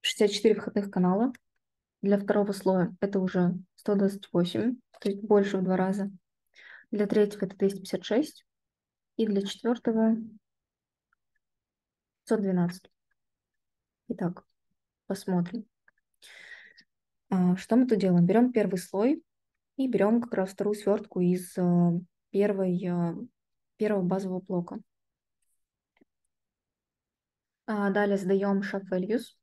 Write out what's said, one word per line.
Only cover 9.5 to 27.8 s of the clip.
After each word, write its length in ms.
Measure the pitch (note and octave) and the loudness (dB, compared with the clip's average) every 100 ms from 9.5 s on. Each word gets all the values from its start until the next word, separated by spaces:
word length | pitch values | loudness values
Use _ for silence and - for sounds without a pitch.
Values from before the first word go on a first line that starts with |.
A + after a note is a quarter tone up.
| - A3+ A#3+ - A3 A3 A3+ - - _ _ _ _ _ _ _ _ _ _ _ _ _ _ _ _ _ _ | -4 -4 -2 0 2 2 0 -4 -18 _ _ _ _ _ _ _ _ _ _ _ _ _ _ _ _ _ _
пятьсот 160 | - G#3+ | -2 0
двенадцать. 460 | G3 F3+ F3 F3+ _ _ _ _ _ _ _ _ _ _ _ _ _ | 0 0 0 -4 _ _ _ _ _ _ _ _ _ _ _ _ _
Итак, 360 | - E3+ F3+ _ _ _ _ _ _ _ | -6 -6 -6 _ _ _ _ _ _ _
посмотрим. 600 | G3 - F3+ F3 - - _ _ _ _ _ - - - - - - _ _ _ _ _ | -8 -2 -2 -2 -6 -12 _ _ _ _ _ -20 -20 -20 -20 -20 -20 _ _ _ _ _
А, 260 | F#3+ F3+ F#3 | 2 2 2
что 200 | - A3+ | 2 2
мы 100 | B3+ | 4
тут 120 | G#3+ | 2
делаем? 260 | F#3+ F3 F3 | 4 4 6
Берём 260 | G#3+ B3+ | 4 4
первый 260 | A#3 F#3+ F#3 | 2 0 -2
слой 440 | - F#3 A#3 D#4 _ _ _ _ _ - | -6 -2 0 0 _ _ _ _ _ -6
и 120 | C4 | -2
берём 340 | G3 G3+ A#3 | 2 2 2
как 120 | A#3 | 0
раз 160 | G3+ F#3+ | -4 -4
вторую 240 | - G3+ G#3 | -4 -4 -2
свёртку 440 | - G#3 G#3 F#3+ | 0 -2 -2 0
из, 360 | F3+ F3+ F3+ - | 0 0 -4 -2
э, 420 | F3+ F3 F3 E3+ F3 _ _ | 2 4 2 0 -6 _ _
первой, 520 | G3 G3+ G3 F#3 F3+ | 0 0 2 -2 -2
э, 300 | F#3 F3 E3+ E3+ A#3+ _ _ _ _ _ | -2 -2 -4 -4 -12 _ _ _ _ _
первого 240 | G#3+ G#3 | -2 0
базового 380 | F3+ F#3+ G3 F#3 | 0 -2 -4 -8
блока. 400 | F#3 F3+ F3 A3 - _ _ _ _ _ _ _ _ _ _ _ _ _ _ _ _ _ _ _ _ _ _ _ _ _ _ _ - | -4 -6 -4 -12 -16 _ _ _ _ _ _ _ _ _ _ _ _ _ _ _ _ _ _ _ _ _ _ _ _ _ _ _ -8
А, 240 | G#3 | -2